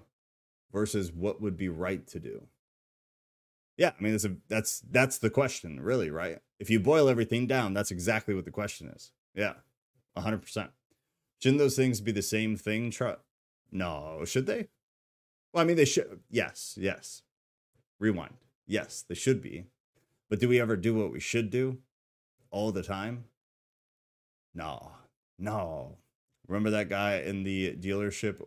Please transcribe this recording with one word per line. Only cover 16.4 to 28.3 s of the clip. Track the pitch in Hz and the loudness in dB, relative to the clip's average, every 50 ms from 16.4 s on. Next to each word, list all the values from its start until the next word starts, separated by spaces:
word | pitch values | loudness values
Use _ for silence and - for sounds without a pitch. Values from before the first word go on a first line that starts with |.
| 95 67 - - - - - - | 0 0 -4 -10 -14 -12 -8 -2
yes. | 92 95 90 - - - - - - _ _ _ _ _ _ _ _ _ _ _ _ _ _ _ | -2 -2 -2 -2 -8 -16 -16 -18 -20 _ _ _ _ _ _ _ _ _ _ _ _ _ _ _
Rewind. | 104 110 101 85 73 - - - _ _ _ _ _ | 0 2 2 0 -4 -8 -14 -20 _ _ _ _ _
Yes, | - 98 104 71 - - - - - | -4 -2 -2 -2 -4 -10 -14 -10 -10
they | 87 | -8
should | - - 131 131 101 | -2 2 2 2 2
be. | - 62 62 78 92 - _ _ _ _ _ _ _ _ _ _ _ _ | 0 -8 -12 -12 -14 -16 _ _ _ _ _ _ _ _ _ _ _ _
But | 107 95 | 0 2
do | 123 123 | 4 6
we | 123 123 | 6 6
ever | 120 110 113 95 | 6 4 2 2
do | 87 113 113 | 2 2 2
what | 110 104 85 | 2 2 0
we | 58 69 | -2 -6
should | - - - 117 113 101 | -6 -2 0 0 0 0
do | 101 123 131 131 127 127 - _ _ _ _ _ _ _ _ _ _ _ _ _ | 0 0 0 0 -2 -6 -12 _ _ _ _ _ _ _ _ _ _ _ _ _
all | - 98 107 110 | -4 -2 -2 0
the | 95 95 | -2 -2
time? | 90 - 98 95 101 113 120 120 120 - _ _ _ _ _ _ _ _ _ _ _ _ _ _ _ _ _ _ _ _ _ _ _ _ _ | -4 -4 -6 -4 -4 -6 -6 -8 -12 -16 _ _ _ _ _ _ _ _ _ _ _ _ _ _ _ _ _ _ _ _ _ _ _ _ _
No, | 85 78 78 69 53 - - - - - _ _ _ _ _ _ - | -10 -8 -8 -8 -10 -12 -18 -20 -20 -20 _ _ _ _ _ _ -10
no. | 92 104 107 - 92 82 80 73 64 71 80 - _ _ _ _ _ _ _ _ _ - | -6 -4 -4 -4 -4 -4 -6 -8 -10 -12 -16 -20 _ _ _ _ _ _ _ _ _ -4
Remember | 92 104 107 107 | -2 0 2 2
that | 107 107 104 - | 2 2 0 0
guy | 98 98 101 101 101 90 | 0 0 2 2 2 0
in | 67 90 101 98 95 | -2 -2 -4 -2 -2
the | 98 95 95 92 90 - | -2 0 0 0 0 -2
dealership | - 90 95 98 101 104 101 98 - - 107 | -4 -4 -2 -2 0 -2 -2 -4 -2 -4 -4